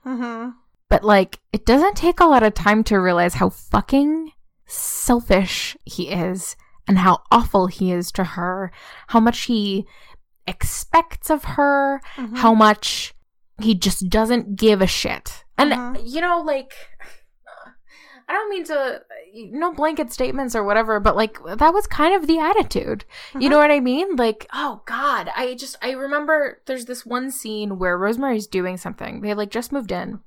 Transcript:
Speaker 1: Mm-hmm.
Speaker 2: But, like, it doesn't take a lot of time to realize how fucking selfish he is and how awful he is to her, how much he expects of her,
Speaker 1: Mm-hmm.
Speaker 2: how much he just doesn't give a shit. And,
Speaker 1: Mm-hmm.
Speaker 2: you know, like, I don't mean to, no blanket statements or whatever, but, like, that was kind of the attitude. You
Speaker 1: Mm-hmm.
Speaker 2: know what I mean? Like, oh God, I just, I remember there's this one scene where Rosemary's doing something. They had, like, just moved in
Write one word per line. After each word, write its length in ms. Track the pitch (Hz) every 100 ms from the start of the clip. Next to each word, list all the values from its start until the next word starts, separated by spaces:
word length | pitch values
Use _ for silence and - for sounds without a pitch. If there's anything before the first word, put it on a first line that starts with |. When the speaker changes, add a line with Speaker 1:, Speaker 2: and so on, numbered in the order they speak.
| 254
Speaker 1:
Mm-hmm. 460 | 254 240 226 247 240 _ _ _
Speaker 2:
But, 160 | -
like, 360 | 208 208 190 - _
it 140 | - -
doesn't 320 | 254 359 403
take 240 | 330 349
a 40 | 339
lot 180 | 269
of 100 | 220
time 300 | 208 202 214 220
to 120 | 202
realize 340 | 185 175 175
how 160 | - 190
fucking 840 | - - 214 202 269 285 311 311 _ _ _ _
selfish 1080 | - - - - 240 240 190 190 - - -
he 260 | - - 180
is 440 | 180 170 185 - - _ - -
and 100 | 190
how 220 | 185 180 -
awful 380 | 240 240 202 185
he 240 | - 185
is 220 | 180 180
to 100 | -
her, 480 | 180 - 175 185 185 - - - -
how 120 | 233
much 220 | 226 233
he 440 | - 233 208 190 - - - - _ _ -
expects 840 | - - - - - 330 - -
of 140 | 311
her, 580 | - - 285 277 277 277 - -
Speaker 1:
Mm-hmm. 200 | 240 240
Speaker 2:
how 160 | 226
much 600 | 220 214 208 - - - - _ _ _ -
he 160 | 214 202
just 320 | 190 - 185
doesn't 480 | 214 220 196 202 196
give 260 | 220 202
a 60 | 185
shit. 560 | - - - - - - -
And, 160 | 294
Speaker 1:
Mm-hmm. 320 | 247 247 254 233
Speaker 2:
you 140 | 277
know, 180 | 349 349
like, 320 | 311 269 262 - - - - - _ _ _ - - - - - - 254 -
I 40 |
don't 160 | 349 427
mean 160 | 392 320
to, 360 | 302 262 170 _ 110 165 208 220
no 220 | 262 339
blanket 380 | 311 302 311 277
statements 420 | - - 269 262
or 100 | 226
whatever, 360 | 202 208 220 214
but, 160 | 208 180
like, 240 | 220 - 160
that 280 | 214 302
was 140 | 359 415
kind 260 | - 302
of 140 | 381 311
the 120 | 330
attitude. 680 | 311 415 - - - 214 - - -
You 60 | 269
Speaker 1:
Mm-hmm. 100 | 254
Speaker 2:
know 80 | 294
what 140 | 294
I 80 | 294
mean? 380 | 254 262 381 302
Like, 300 | 226 220 -
oh 280 | 262 285 240 -
God, 440 | 240 285 240 180 220
I 200 | 254 247
just, 220 | 269 -
I 100 | 247
remember 680 | 262 277 294 294 311 277 - -
there's 200 | 262 233
this 200 | 247 226
one 260 | 240 262
scene 480 | 254 226 214 208 190
where 180 | 180 175
Rosemary's 500 | 196 233 269 226 208
doing 280 | 190 180 185
something. 460 | 185 - - -
They 80 | 208
had, 80 | 208
like, 120 | 208
just 200 | 220 240
moved 200 | 277 208
in 280 | 180 180 208